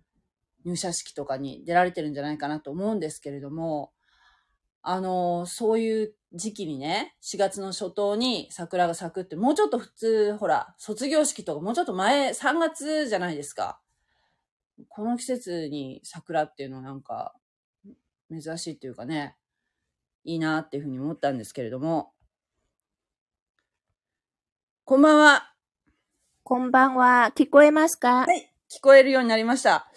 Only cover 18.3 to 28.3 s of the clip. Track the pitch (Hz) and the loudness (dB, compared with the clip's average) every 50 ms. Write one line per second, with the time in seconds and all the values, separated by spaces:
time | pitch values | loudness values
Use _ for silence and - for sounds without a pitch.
18.3 | 160 160 143 160 165 165 - 170 147 - - 131 117 - 120 131 160 151 143 135 | -16 -14 -12 -12 -12 -10 -12 -12 -14 -12 -14 -16 -14 -14 -12 -8 -8 -8 -8 -10
19.3 | - _ _ _ _ _ _ _ _ _ _ _ _ _ _ _ _ _ _ 156 | -14 _ _ _ _ _ _ _ _ _ _ _ _ _ _ _ _ _ _ -8
20.3 | 170 165 156 156 156 160 156 - - 143 151 143 131 127 135 156 165 - - 143 | -6 -4 -2 -2 -2 -4 -4 -6 -10 -10 -8 -8 -8 -8 -8 -8 -6 -4 -4 -4
21.3 | 135 123 107 - - 139 123 110 123 131 147 165 165 147 - - _ _ _ _ | -4 -4 -8 -10 -10 -10 -10 -8 -8 -6 -4 -2 -2 -4 -4 -8 _ _ _ _
22.3 | _ _ _ _ _ _ _ _ _ _ _ _ _ _ _ _ _ _ _ _ | _ _ _ _ _ _ _ _ _ _ _ _ _ _ _ _ _ _ _ _
23.3 | _ _ _ _ _ _ _ _ _ _ _ _ _ _ _ _ _ _ _ _ | _ _ _ _ _ _ _ _ _ _ _ _ _ _ _ _ _ _ _ _
24.3 | _ _ _ _ _ _ _ _ _ _ _ - 269 269 294 311 302 302 302 294 | _ _ _ _ _ _ _ _ _ _ _ 2 6 6 8 8 8 10 10 8
25.3 | 277 - - - _ _ _ _ _ _ _ _ _ _ _ _ _ _ _ _ | 8 6 2 -6 _ _ _ _ _ _ _ _ _ _ _ _ _ _ _ _
26.3 | _ _ _ - 254 247 254 254 254 262 262 269 262 254 254 247 247 247 233 214 | _ _ _ -4 -2 -2 0 2 4 4 4 4 4 4 4 6 6 4 4 2
27.3 | - - - - - 277 294 294 302 311 311 320 - - - 247 247 254 254 233 | 2 0 0 6 8 8 8 10 8 4 2 2 0 0 0 2 2 2 2 2